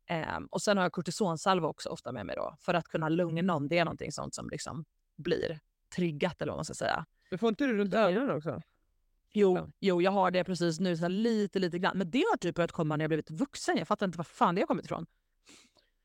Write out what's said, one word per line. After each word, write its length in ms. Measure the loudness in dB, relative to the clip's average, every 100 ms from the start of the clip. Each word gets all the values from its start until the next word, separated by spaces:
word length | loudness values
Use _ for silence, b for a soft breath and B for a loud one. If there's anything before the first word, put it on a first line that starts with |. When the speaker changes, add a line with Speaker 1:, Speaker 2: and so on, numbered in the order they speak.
| -6
Speaker 1:
Ehm, 380 | -4 -4 -6 -4
och 160 | -4
sen 140 | 2 2
har 80 |
jag 80 | 2
kortisonsalva 760 | 0 -6 -2 0 0 2 2 0
också 200 | -4 -8
ofta 240 | -8 -8
med 140 | -8 -6
mig 100 | -6
då, 200 | -6 -8
för 140 | -2
att 140 | -2 0
kunna 200 | -4 0
lugna 460 | 0 0 0 0
om 140 | 0 0
det 100 | 2
är 60 |
någonting 280 | 0 -2 -8
sånt 220 | -8 -10
som, 140 | -8 -10
liksom, 340 | -8 -8 -10 -12 _ _ -10
blir 420 | -2 -2 -2 -6 _ _ _ -4
triggat 460 | -2 0 -2 -2
eller 100 | -6
vad 60 | -6
man 60 |
ska 100 | -8
säga. 320 | -4 -2 -2 -4 _ -10
Speaker 2:
Men 80 | -2
får 100 | 0
inte 180 | 2 0
du 100 | 2
runt 160 | 2
öronen 420 | 2 4 2 0 -2
också? 260 | -2 -6 -10 _ _ _ _ _ _
Speaker 1:
Jo, 240 | 4 4 4
Speaker 2:
Ja. 120 | -2 -2
Speaker 1:
jo, 220 | 2 4
jag 80 | 4
har 200 | 4 4
det 140 | 2
precis 360 | 0 0 0 2
nu, 160 | 0 2
så 60 |
här 60 | 0
lite, 500 | 2 2 2 2 2
lite 200 | 0 2
grann. 200 | 0 0
Men 120 | 0
det 140 | 2 2
har 60 | 2
typ 180 | 0
börjat 180 | 0 -2
komma 240 | 0 0 0
när 60 |
jag 60 | 0
blivit 200 | 0 -2
vuxen. 460 | -4 -4 -4 -2 0
Jag 100 | 0
fattar 180 | 0 0
inte 120 | -4
var 60 |
fan 300 | -8 2 2
det 60 | 4
har 60 | 2
kommit 180 | 0
ifrån. 220 | -2 -8 -8 _ _ _ _ b b b b _